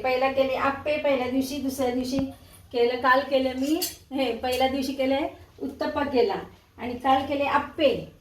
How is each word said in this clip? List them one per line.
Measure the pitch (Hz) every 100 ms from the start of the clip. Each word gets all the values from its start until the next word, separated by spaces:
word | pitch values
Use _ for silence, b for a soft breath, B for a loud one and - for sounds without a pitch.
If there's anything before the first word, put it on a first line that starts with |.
पहिला | 254 254 269
केले | 269 269 262
आप्पे | 277 269 302 302
पहिल्या | 285 262 247
दिवशी, | 269 262 285
दुसऱ्या | 262 240 247
दिवशी | 254 254 269 262 B B B B
केलं, | 247 240 247
काल | 262 262 269
केलं | 269 262
मी | 262 277 339 - - -
हे, | 277 247 226
पहिल्या | 254 254 262
दिवशी | 277 277
केले | 269 262 269 320 - B -
उत्तप्पा | 277 - 302 294
केला | 277 247 202 - - B B -
आणि | 240 240
काल | 262 269 294
केले | 277
आप्पे | 277 294 - - 277 180 - -